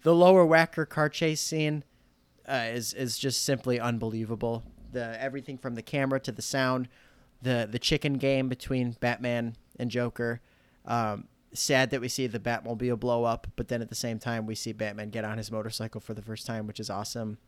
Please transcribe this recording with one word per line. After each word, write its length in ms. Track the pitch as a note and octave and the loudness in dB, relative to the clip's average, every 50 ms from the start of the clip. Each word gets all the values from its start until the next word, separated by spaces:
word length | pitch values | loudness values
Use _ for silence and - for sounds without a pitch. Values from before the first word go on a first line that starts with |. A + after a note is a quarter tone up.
| _ | _
the 120 | D#3+ E3+ | 6 8
Lower 300 | E3+ F3+ F3+ F#3+ F#3 F3 | 10 10 10 10 10 10
Wacker 420 | D#3+ D#3+ D#3+ E3 D#3+ - - D#3 - | 10 8 6 6 4 2 -4 -4 -4
car 180 | - - D3+ D3+ | 0 0 0 0
chase 300 | D3+ - E3+ D#3+ D#3 D3+ | 2 0 0 0 0 0
scene, 420 | - - - D#3+ D#3 D3+ D3+ D3+ C#3+ _ _ _ _ _ _ _ _ _ _ _ _ - | -2 -2 0 0 2 2 0 -2 -6 _ _ _ _ _ _ _ _ _ _ _ _ -4
uh, 180 | C3+ C3 A#2 A2+ | -2 -2 0 0
is, 220 | A#2 B2 A2+ - - | -2 -4 -4 -4 -4
is 240 | A2 C3+ B2 - - | -4 -4 -4 -4 -2
just 240 | - C#3 B2 - - | -2 -2 0 0 2
simply 340 | - C#3 B2 - B2+ B2 B2 | 0 0 0 2 0 0 2
unbelievable. 840 | A2+ A#2+ A#2 A2+ A2+ A2+ A2 A2+ A2+ G#2+ A#2 G#2+ - A#2 A#2 A#2 A#2 - - - - - | 2 0 0 0 -2 -2 -2 -4 -4 -4 -4 -2 -2 -2 -2 -2 -6 -10 -18 -20 -20 -8
The, 300 | B2+ B2 A#2+ A2+ A2+ A2+ | -6 -6 -6 -6 -6 -6
everything 360 | B2+ C3+ C3 C#3+ C3+ - C#3 B2+ | -6 -6 -6 -8 -10 -10 -12 -8
from 160 | - C3+ A#2+ | -8 -8 -8
the 60 | A2+ A2 | -8 -8
camera 360 | - - C#3+ C#3 C3+ C3+ C3+ | -4 -2 0 0 2 0 0
to 100 | C3 - | -2 -4
the 100 | A2+ - | -8 -6
sound, 480 | A2 - - C3+ C3 B2+ B2+ B2+ B2+ B2 _ - - - _ - - _ _ _ | -6 -2 0 2 2 2 2 0 -2 -6 _ -20 -20 -20 _ -20 -20 _ _ _
the, 260 | - B2+ B2+ A#2+ A2+ G#2 | -2 0 0 0 0 -2
the 80 | G#2+ A#2+ | -4 -2
chicken 340 | - - D#3+ D3 - D3+ C#3 | 0 2 0 2 2 0 0
game 340 | C3 C3 C3+ C3+ C3+ C3 C3 | 2 2 4 4 4 2 0
between 420 | B2+ - - - C3+ B2+ B2 B2 A#2 - | -2 -4 -4 -2 0 0 0 0 -2 0
Batman 560 | - A#2+ A#2+ - B2 B2 A#2+ A#2+ A#2 A#2 A2+ - _ _ _ - | 0 0 0 0 -2 -2 0 0 -2 -4 -6 -10 _ _ _ -6
and 100 | B2 A#2+ | -6 -2
Joker. 520 | G#2+ B2 A#2+ A#2+ - - A#2+ A#2 A#2 A#2 _ _ _ _ _ _ _ _ _ | 0 0 -2 -2 -2 -2 -2 -2 -2 -4 _ _ _ _ _ _ _ _ _
Um, 420 | - A#2 A#2+ A2+ G#2+ G#2 G2+ - - _ _ _ _ - | -2 0 0 0 0 -2 -4 -8 -14 _ _ _ _ -8
sad 380 | - - - C#3+ B2+ C3 B2 | -4 0 2 4 4 4 4
that 100 | - C3 | 0 -4
we 60 | A#2 B2+ | -4 -4
see 180 | - - C3 B2 | -4 -2 -2 -2
the 120 | G#2 A#2 | -2 -4
Batmobile 600 | G2 A#2+ A#2 A2+ A#2 A#2 A#2+ A2 B2 B2 A#2+ A2 | -2 -2 -2 -2 -4 -6 -6 -2 0 -2 -2 0
blow 240 | A#2+ B2 A#2+ A#2 A#2 | 0 0 2 2 2
up, 240 | A#2 A2+ - - - - | 2 0 -2 -4 -12 -8
but 120 | - A#2+ - | -8 -4 -4
then 120 | B2 A#2 | -2 -4
at 80 | A#2 A2 | -4 -6
the 60 | - | -6
same 240 | - - A#2+ A2+ A2 | -6 -4 -4 -4 -4
time, 260 | - B2 A#2 A#2 A2 | -4 -4 -4 -4 -4
we 100 | A2 A2 | -4 -6
see 180 | - - A#2+ A2 | -6 -6 -8 -6
Batman 360 | G#2+ G#2+ G#2+ G2+ G#2+ G#2+ G#2+ | -4 -4 -4 -4 -6 -10 -8
get 120 | G2+ A2+ G#2+ | -6 -4 -4
on 140 | G#2+ G#2+ A2+ | -4 -4 -6
his 120 | G#2+ - | -6 -6
motorcycle 500 | A#2 A2 G#2 A2+ A2 - A2+ A2+ - A2 | -6 -6 -6 -6 -6 -6 -8 -6 -8 -10
for 120 | - - A2 | -10 -8 -10
the 80 | G#2+ | -10
first 240 | G2+ A2 A2 G#2+ - | -8 -10 -10 -10 -6
time, 220 | - A2+ A2 G#2+ G#2+ | -6 -6 -6 -6 -6
which 120 | G#2 - | -8 -8
is 100 | A2 G#2+ | -8 -6
awesome. 480 | G2+ A2+ A2 - - A#2+ A2+ A2 G#2+ - _ | -6 -6 -6 -6 -6 -6 -6 -6 -8 -10 _